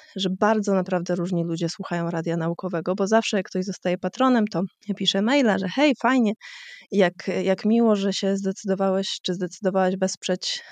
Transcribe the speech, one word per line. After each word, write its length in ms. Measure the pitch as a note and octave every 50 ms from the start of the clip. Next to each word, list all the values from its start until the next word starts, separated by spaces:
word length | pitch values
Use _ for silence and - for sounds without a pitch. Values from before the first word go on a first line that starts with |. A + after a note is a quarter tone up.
| - - -
że 120 | G3 F#3+ F#3+
bardzo 440 | F#3+ F#3+ G#3 G#3 A3 A3 G3+ G3+ G3
naprawdę 400 | F#3+ F#3 F#3+ F#3 F3 F3 F3+ F3+
różni 300 | F#3 E3+ F3 F#3 E3+ E3+
ludzie 240 | E3+ E3 E3 E3+ E3
słuchają 420 | - - G3 - F3+ F3 E3+ E3+
radia 260 | E3+ E3 E3 E3+ E3
naukowego, 580 | E3+ D#3+ E3 E3+ - - F3+ F#3+ E3 D3+ F#3 F#3
bo 120 | G3+ G3
zawsze 300 | F#3+ A3 A3+ A3+ - -
jak 100 | G3+ F#3
ktoś 180 | - - F#3 F#3
zostaje 340 | G#3 F#3 - - F3+ F3+ F3+
patronem, 480 | - F#3 - - C4 C4 B3+ A#3 G#3
to 160 | G#3 - E3+ G3 F#3 - _ _ -
ja 60 | G3
piszę 280 | - G3 F3+ - G3 G3+
maila, 360 | A3+ C#4 C#4+ C4+ A3 F#3+ F#3+
że 100 | F#3+ F#3
hej, 260 | - C4 C#4+ D4+ B3+ - -
fajnie, 300 | A#3 C4 C4 A#3 G#3 A3 - - - - - - - - - - _
jak, 240 | G#3+ G3 F#3+ F3 F3+ - - - F#3 F#3+ F#3+
jak 220 | F#3+ F#3+ F#3 -
miło, 320 | G#3 A3+ A#3 A#3 A3+ G#3+
że 160 | G3 G3 G3+ F#3+
się 240 | - - G3 G3
zdecydowałeś, 800 | G3 G3 F#3+ F#3+ - - G3+ F#3+ F3+ G3 G3 F#3 F#3+ G3 - - - -
czy 120 | - F3+
zdecydowałaś 600 | F#3 F#3 E3+ - - G#3 F#3+ F#3+ F#3+ F#3+ F#3 F#3+
wesprzeć 640 | F#3+ F#3+ F#3+ - - - - A3 F3+ - - - - - -